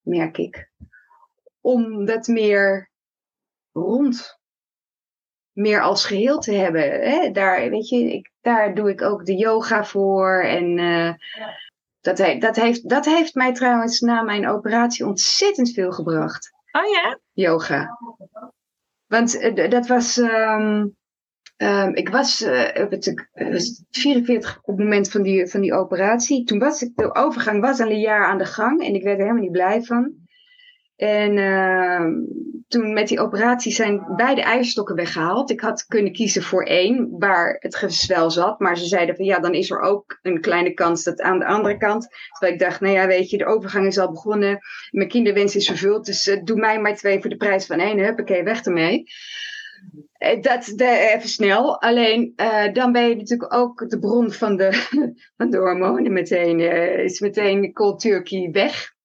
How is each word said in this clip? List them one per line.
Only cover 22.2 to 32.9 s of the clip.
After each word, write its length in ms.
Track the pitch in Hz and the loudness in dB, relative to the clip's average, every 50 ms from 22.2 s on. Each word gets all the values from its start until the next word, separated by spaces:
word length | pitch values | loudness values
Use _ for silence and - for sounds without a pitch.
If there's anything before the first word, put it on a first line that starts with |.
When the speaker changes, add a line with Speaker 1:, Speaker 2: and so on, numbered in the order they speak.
| 269 - - - | 0 0 -2 -2
Speaker 1:
eh, 420 | 220 175 127 123 113 - - - 202 | 0 0 2 2 0 0 0 -2 -2
op 80 | 196 | -2
het, 360 | - - - 190 165 - - _ _ | -2 -4 -4 -4 -6 -6 -12 _ _
eh, 180 | - - - | -8 -4 -2
was 320 | - 175 175 - - - - _ | -2 -2 -4 -4 -8 -14 -20 _
vierenveertig 680 | - 254 - 285 277 240 240 247 240 214 - - - - | -8 0 2 2 2 4 4 2 0 0 0 -6 -12 -10
op 160 | _ - 202 | _ -6 -2
het 60 | 190 208 | 0 2
moment 280 | 208 208 202 196 196 | 2 2 2 2 2
van 100 | - 208 | 0 0
die, 260 | 196 196 190 190 175 | 2 2 2 2 0
van 140 | 180 - 233 | 0 0 0
die 120 | 196 180 - | 0 2 2
operatie. 680 | 180 185 185 190 175 190 202 226 240 233 - 294 254 240 | 0 0 -2 -2 0 2 2 2 0 2 0 0 0 0
Toen 160 | 240 214 202 | 0 0 2
was 220 | 240 294 302 - | 2 0 0 -2
ik, 100 | 247 240 - | -6 -6 -4
de 200 | - 220 - - | -2 -2 0 0
overgang 460 | - 269 311 240 233 - 214 208 202 | 0 0 0 0 -2 -4 0 0 2
was 180 | 208 269 269 240 | 2 2 2 0
al 100 | 233 220 | 0 0
een 100 | 214 214 | 0 0
jaar 260 | 214 220 214 208 196 | 0 2 2 2 2
aan 120 | 180 196 | 2 0
de 80 | 190 190 | -2 -4
gang 380 | - - - 214 240 294 320 294 | -4 -4 -2 0 0 0 0 0
en 120 | - 202 | 0 -2
ik 80 | 196 196 | -2 0
werd 120 | 202 202 | 0 0
er 60 | 196 196 | 0 0
helemaal 200 | 208 233 233 202 | 0 0 0 -2
niet 80 | 180 | 0
blij 300 | 170 180 180 190 208 240 233 | 0 0 2 2 2 0 -2
van. 400 | 240 240 240 247 294 320 - - _ _ _ _ _ _ _ _ - _ _ _ _ _ | 0 0 0 0 -2 -6 -12 -20 _ _ _ _ _ _ _ _ -20 _ _ _ _ _
En, 420 | _ 208 214 208 208 208 208 208 | _ 0 0 2 2 2 2 2
ehm, 720 | 202 196 196 190 190 190 185 185 185 185 180 180 175 170 160 - - - - - - - - - - - | 2 2 2 2 2 2 2 2 2 2 0 0 0 0 0 -2 -2 -6 -6 -8 -10 -10 -10 -12 -16 -12
toen 260 | _ - 240 220 214 | _ -2 0 0 0